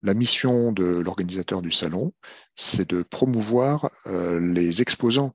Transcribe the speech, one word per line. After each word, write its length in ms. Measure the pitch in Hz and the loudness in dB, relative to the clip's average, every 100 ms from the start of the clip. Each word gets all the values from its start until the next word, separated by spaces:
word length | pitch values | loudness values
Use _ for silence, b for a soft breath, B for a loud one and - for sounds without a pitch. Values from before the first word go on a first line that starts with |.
la 120 | 101 | 0
mission 560 | 104 120 - 131 123 120 | 2 2 2 2 2 2
de 140 | 101 | 2
l'organisateur 760 | 90 87 87 95 90 95 87 95 | 0 0 -2 -4 -6 -6 -4 -4
du 100 | 87 | -2
salon, 400 | - 85 87 147 - B B B | -2 -2 -2 -4 -6 B B B
c'est 340 | - - - 90 | -4 -2 0 -2
de 140 | 90 | -2
promouvoir, 880 | 87 - 131 120 107 120 135 147 - - - | -4 -2 0 0 0 2 2 0 -2 -8 -6
euh, 320 | 92 87 85 | -4 0 0
les 440 | 87 87 87 85 | 2 2 2 2
exposants 500 | 123 - 120 123 139 | 0 0 2 2 0